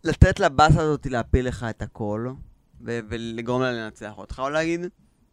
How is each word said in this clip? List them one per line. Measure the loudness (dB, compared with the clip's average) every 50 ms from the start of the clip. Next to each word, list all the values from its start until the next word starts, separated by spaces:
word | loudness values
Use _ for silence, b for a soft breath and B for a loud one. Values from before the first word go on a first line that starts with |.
| -2
לתת | -2 8 8 8 8 8 2
לבאסה | 0 0 4 4 6 6 6 4
הזאת | 4 0 -2 -2 -4
להפיל | -4 -4 -4 -2 0 0 0 0
לך | -2 -6 -6 -8 -8
את | -8 _
הכל, | -12 -14 _ -8 -6 -6 -6 -6 -6 -10 -10 -12 -18 -20 -20 _ _ _ _ -18 -12
ו-, | -8 -8 -8 -8 -8
ולגרום | -10 -10 -8 -10 -10 -8 -6 -4 -2 -2
לה | -2 -2
לנצח | -4 -6 -10 -12 -14 -14 -16 -16 -16
אותך, | -16 -16 -16 -10 -8
או | -8 -4
להגיד, | -2 -2 -2 -2 -4 -6 -6 -10 _ _ _ _ _ _ _ _